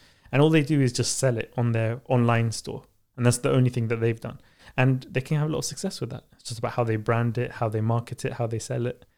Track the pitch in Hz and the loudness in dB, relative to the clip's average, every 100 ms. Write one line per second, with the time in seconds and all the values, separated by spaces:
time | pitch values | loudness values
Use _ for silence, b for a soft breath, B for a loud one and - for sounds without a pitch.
0 | b b b 131 156 160 139 147 131 123 | b b b 4 6 6 4 4 2 2
1 | 120 - 131 117 - - 120 113 113 120 | -2 0 0 0 -4 -2 0 2 -2 -4
2 | - 127 120 117 117 110 - 117 - _ | 0 2 4 4 0 -4 -8 -10 -12 _
3 | _ - 120 123 139 135 127 123 113 117 | _ 0 2 2 2 4 4 2 -2 0
4 | 113 113 120 127 B B B B 131 131 | 0 -2 -8 -14 B B B B 2 2
5 | - 127 - 151 151 147 - 143 190 - | -2 -6 -2 -2 -2 -4 -6 -6 -8 -6
6 | 113 123 _ _ - 113 113 - 113 110 | -10 -10 _ _ -12 -8 -6 -2 0 0
7 | 110 117 117 113 123 - 113 107 107 117 | 0 0 0 -2 -4 -4 -4 -2 0 0
8 | - - 131 - 117 113 - 123 120 - | -2 -8 -8 -4 -4 -4 -6 -4 -4 -6
9 | - | -18